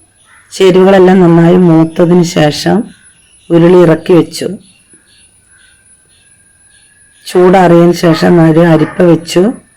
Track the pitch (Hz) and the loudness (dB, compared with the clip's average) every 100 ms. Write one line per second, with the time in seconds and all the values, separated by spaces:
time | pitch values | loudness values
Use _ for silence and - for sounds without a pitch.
0 | _ _ _ _ _ - 190 180 190 196 | _ _ _ _ _ -4 0 2 2 2
1 | 185 190 170 165 170 185 175 160 160 - | 2 2 2 2 2 2 2 0 0 -2
2 | 170 180 170 175 151 147 170 185 247 - | 0 0 -2 -2 -4 -4 -4 -4 -6 -14
3 | _ _ _ _ - 170 170 180 170 160 | _ _ _ _ -4 0 2 2 2 0
4 | - 175 - - - 190 - _ _ _ | 0 -2 -2 -6 -12 -12 -18 _ _ _
5 | _ _ _ _ _ _ _ _ _ _ | _ _ _ _ _ _ _ _ _ _
6 | _ _ _ _ _ _ _ _ _ _ | _ _ _ _ _ _ _ _ _ _
7 | _ _ - 185 180 190 175 170 175 170 | _ _ -8 -2 0 2 2 2 2 0
8 | 175 160 180 175 160 160 170 160 151 - | -2 -2 0 0 2 2 0 0 -2 -2
9 | 175 165 - 175 202 269 _ | 0 0 -2 -4 -2 -4 _